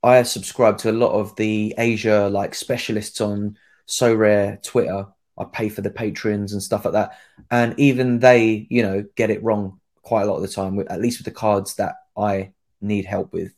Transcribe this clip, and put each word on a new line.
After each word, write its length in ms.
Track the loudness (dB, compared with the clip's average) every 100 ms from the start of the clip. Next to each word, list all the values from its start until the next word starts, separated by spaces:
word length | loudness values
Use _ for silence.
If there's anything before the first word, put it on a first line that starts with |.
I 180 | 6 6
subscribe 560 | 4 -6 -10 2 2 2
to 120 | -2
a 0 |
lot 220 | 2 2
of 200 | 0 -4 -4
the 360 | -2 0 -2 0
Asia, 520 | 0 0 2 2 2
like, 240 | 0 -4
specialists 680 | -8 -6 -6 -2 -6 -6 -6
on 360 | -4 -4 -6 -8 _ _ -10
Sorare 760 | 0 2 4 4 4 2 -4
Twitter. 460 | -4 -2 -2 -4 -8 _ _ -14
I 80 | -12
pay 240 | -6 -6
for 100 | -4
the 100 | -8
patrons 640 | -6 -8 -4 -4 -4 -4
and 100 | -6
stuff 220 | -4 -2
like 100 | 0
that. 240 | 0 -2 -8 _ _ -2
And 300 | 0 0 4
even 400 | 2 4 0 6
they, 480 | 8 8 6 0 -2
you 140 | 0
know, 220 | 0 -2 -6 -2
get 140 | 0
it 120 | 0
wrong 360 | 0 -2 -4 -10 _ _
quite 220 | -2 0
a 20 | 0
lot 100 | -2
of 60 |
the 80 | -4
time, 260 | -6 -4 -4
with, 160 | -6
at 80 | -2
least 200 | -2 -4
with 60 | -12
the 60 |
cards 440 | -4 0 0 -2 -6
that 200 | -6 -6 _ -4
I 340 | -2 -2 -6 _ _ _
need 240 | -4 -4 -2
help 260 | -6 -4
with. 220 | -8 -8